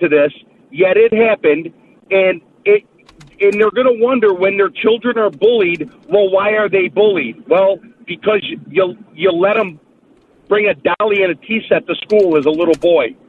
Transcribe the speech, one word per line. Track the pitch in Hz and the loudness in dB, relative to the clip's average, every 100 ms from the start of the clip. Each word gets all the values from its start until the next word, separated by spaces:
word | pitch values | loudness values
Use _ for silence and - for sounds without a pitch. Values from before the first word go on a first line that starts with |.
to | 170 | 0
this, | 147 147 - _ _ _ | 2 0 -4 _ _ _
yet | 208 185 190 | -2 2 4
it | 220 | 2
happened, | 214 226 202 160 151 165 - _ _ - | 2 0 0 0 -2 -4 -18 _ _ -4
and | 190 185 175 _ _ - | 0 0 -2 _ _ 0
it, | 208 - _ _ - - - | 0 -2 _ _ -20 -18 -2
and | 202 | 0
they're | 208 214 | 2 0
gonna | 196 254 233 | 0 0 2
wonder | 240 262 214 | 0 2 0
when | 180 190 196 | 2 -2 0
their | 190 | -2
children | - - 226 240 226 | -2 -2 0 -2 -2
are | 214 | -2
bullied, | 147 208 240 180 170 139 - - | 0 0 2 0 -4 -8 -14 -2
well, | 196 196 | 0 2
why | 190 208 214 | 0 0 -2
are | 202 | 0
they | 190 180 | -2 -2
bullied? | 180 214 185 120 - - | 0 0 0 -4 -8 -2
Well, | 170 196 190 - _ - | 2 2 -2 -8 _ -16
because | 170 202 208 | -6 -2 -2
you, | - 160 143 | -4 -14 -6
you, | 147 185 - - 156 | -2 -2 -4 -18 -4
you | 185 | -2
let | 170 196 220 | 0 0 0
'em | 196 151 _ _ _ _ _ _ - | -4 -8 _ _ _ _ _ _ -4
bring | 208 208 | -2 0
a | |
dolly | 147 - - 214 202 | -2 -4 -2 -2 0
and | 185 | -2
a | 156 | -4
tea | - 123 - | -6 -6 -2
set | 170 - | -4 -4
to | 160 | -10
school | - 208 185 156 | -2 0 2 2
as | 143 | 0
a | |
little | 156 170 151 | -2 0 0
boy. | 175 165 120 - | 2 2 0 -8